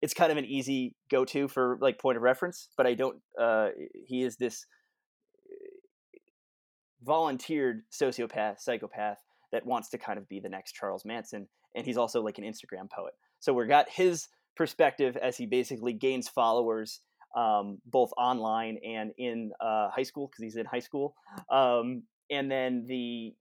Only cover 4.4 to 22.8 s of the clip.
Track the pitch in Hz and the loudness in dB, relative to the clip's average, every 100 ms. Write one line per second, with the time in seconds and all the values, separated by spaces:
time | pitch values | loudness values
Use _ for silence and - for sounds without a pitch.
4.4 | 123 - - _ _ _ _ _ _ _ | -4 -4 -16 _ _ _ _ _ _ _
5.4 | _ - - - _ _ _ - _ _ | _ -20 -18 -20 _ _ _ -20 _ _
6.4 | _ _ _ _ _ _ 123 156 160 131 | _ _ _ _ _ _ 0 2 2 -2
7.4 | - 156 131 113 110 - 139 123 120 - | -2 0 0 -2 -8 0 0 0 -4 -2
8.4 | 107 101 - 117 107 - 107 104 _ _ | -2 -2 -4 -4 -4 -6 -6 -6 _ _
9.4 | _ 120 117 123 110 117 - 104 98 98 | _ -6 -2 -4 -4 -10 -8 -8 -8 -12
10.4 | 98 95 - - 104 95 107 117 110 107 | -10 -12 -14 -8 -6 -6 -8 -10 -10 -14
11.4 | 98 _ _ - 120 120 117 120 107 104 | -14 _ _ -10 -4 -2 0 0 -4 -6
12.4 | 104 113 - 95 98 - 95 - _ _ | -12 -12 -14 -14 -14 -12 -12 -14 _ _
13.4 | - 127 113 143 143 - 185 170 - _ | 0 2 6 6 4 4 2 2 -6 _
14.4 | _ - 160 - 254 - 139 123 127 120 | _ -2 -2 4 4 6 0 2 -2 -2
15.4 | 120 127 120 120 120 110 131 131 117 - | 0 0 0 -2 -4 0 0 0 -4 2
16.4 | 117 113 117 110 110 - _ _ - 117 | 4 4 2 0 -4 -12 _ _ -8 -2
17.4 | 117 107 101 101 120 131 120 - 123 123 | 2 2 0 -8 -2 2 2 2 0 2
18.4 | 110 113 113 110 110 113 107 - 123 117 | 0 0 -2 -6 -8 -6 -6 -6 -6 -4
19.4 | 110 98 113 110 104 127 131 - 139 - | -6 -4 -2 0 0 -2 -4 -4 -10 -10
20.4 | 113 117 113 123 120 143 143 _ - 98 | -10 -8 -6 -6 -6 -4 -4 _ -18 -16
21.4 | - 135 131 120 117 127 - _ _ 143 | 0 4 6 4 2 -6 -10 _ _ -4
22.4 | 139 135 127 127 | -2 0 0 -2